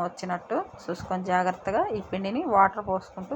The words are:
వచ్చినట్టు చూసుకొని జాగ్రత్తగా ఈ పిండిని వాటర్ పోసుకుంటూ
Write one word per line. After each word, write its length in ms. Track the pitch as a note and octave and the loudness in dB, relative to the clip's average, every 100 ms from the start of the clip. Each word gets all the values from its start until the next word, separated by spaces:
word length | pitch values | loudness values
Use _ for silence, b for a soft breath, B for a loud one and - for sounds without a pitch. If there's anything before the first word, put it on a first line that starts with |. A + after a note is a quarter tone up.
వచ్చినట్టు 520 | F3 F3 F#3 F3+ - B3+ G4 - | 0 -4 -4 -4 -2 -2 -2 -10
చూసుకొని 400 | - F3+ - F#3 F#3 | -8 -6 -2 -4 2
జాగ్రత్తగా 500 | F3+ F3+ F3+ - G#3 G4 G#3+ | 4 4 0 0 0 0 -2
ఈ 20 | F#3+ | -4
పిండిని 300 | F#3+ G3 A#3+ F4 | -4 -2 -2 2
వాటర్ 320 | G#3 G3 A3 G3+ | 6 6 4 -2
పోసుకుంటూ 440 | F#3 - - F#3 | -2 -4 -12 -8